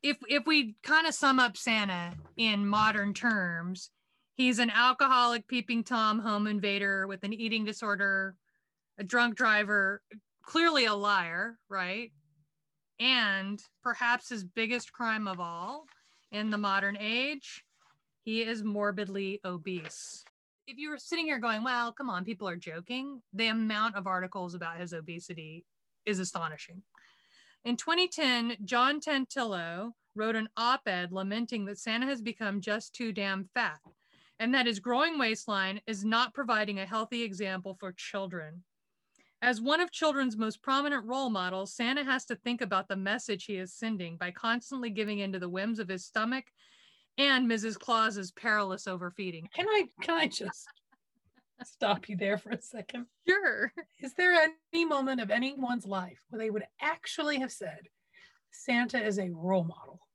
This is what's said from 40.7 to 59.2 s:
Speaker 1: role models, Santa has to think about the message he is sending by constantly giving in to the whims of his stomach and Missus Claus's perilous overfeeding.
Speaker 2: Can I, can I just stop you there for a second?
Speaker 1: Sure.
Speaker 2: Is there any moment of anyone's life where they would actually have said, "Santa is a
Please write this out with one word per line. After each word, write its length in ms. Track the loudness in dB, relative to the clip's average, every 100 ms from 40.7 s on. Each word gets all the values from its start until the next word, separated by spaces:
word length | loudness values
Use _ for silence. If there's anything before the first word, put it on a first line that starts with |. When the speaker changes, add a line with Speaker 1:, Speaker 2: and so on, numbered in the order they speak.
| 2 2 0 -2
Speaker 1:
role 240 | -2 0
models, 440 | 0 0 -2 -6
Santa 300 | -2 -2 0
has 220 | 0 -2 -2
to 100 | -6
think 240 | -4 -4
about 300 | 0 -2 0
the 60 | -4
message 480 | -2 -2 -2 -6 -4
he 100 | -8
is 160 | -8
sending 440 | -6 -4 -4 -6 -6
by 140 | -8
constantly 580 | -4 -2 -2 -2 -6 -4
giving 300 | -2 -2 -2
in 120 | -4
to 80 | -4
the 80 | -4
whims 320 | -4 -2 -4
of 80 | -4
his 160 | -6
stomach 480 | -4 -2 -2 -2 -8 _ _ _ _ _ _ 2
and 280 | 4 6 4
Missus 300 | 2 -2 -6
Claus's 540 | 0 2 4 0 -8
perilous 560 | -6 0 2 0 -4 -6
overfeeding. 600 | -6 -8 -6 -8 -6 -10
Speaker 2:
Can 140 | -4 2
I, 220 | 2 0 -4
can 140 | -2 2
I 120 | 2
just 400 | -2 -8 -10 -16 -20 _ _ _ _ _ _ _ _
stop 460 | -20 -2 0 0 -2
you 60 | -2
there 220 | 0 0
for 140 | -4
a 100 | -10
second? 460 | -8 -14 -12 -12 -14 _ 2
Speaker 1:
Sure. 440 | 2 2 0 -2 -4 -18 _
Speaker 2:
Is 140 | -10
there 200 | 2 6 8 6 2 _
any 140 | 0 2
moment 340 | 2 2 -2
of 100 | 0
anyone's 540 | 0 0 -2 -2 -2 -2
life 360 | -4 -4 -12 _
where 100 | -4
they 120 | -2
would 140 | -2 -6 _
actually 600 | -4 -4 -6 -2 0 0
have 120 | -2
said, 380 | -6 -10 -10 -18 _ _ _ -20 _ _
"Santa 520 | -12 0 2 2 0
is 140 | 0
a 140 | 0